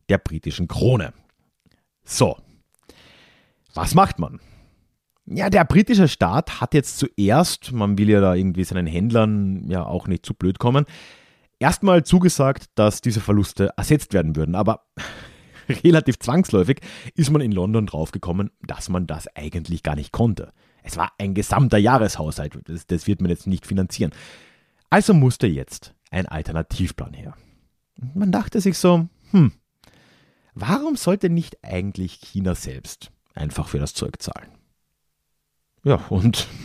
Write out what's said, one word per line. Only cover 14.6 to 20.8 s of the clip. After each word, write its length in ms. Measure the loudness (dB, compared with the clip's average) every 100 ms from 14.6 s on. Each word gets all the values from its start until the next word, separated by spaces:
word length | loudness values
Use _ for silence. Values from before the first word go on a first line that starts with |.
| -2 -2 _ -16 -16 -16 -20
<laughs> 540 | -20 _ -14 -8 2
relativ 360 | 6 6 4 -2
zwangsläufig 640 | 0 0 2 2 2 0 -6 -18 -8 -2
ist 160 | 2
man 100 | 2
in 100 | 0
London 360 | -2 0 0 -2
draufgekommen, 640 | -4 -8 -8 -6 -4 -4 _
dass 280 | -14 -12 -6
man 180 | -4 -4
das 200 | -8 -14 -14
eigentlich 460 | -10 -10 -8 -8
gar 140 | -6 -6
nicht 160 | -6
konnte. 420 | -2 -2 -2 -10 _ _ _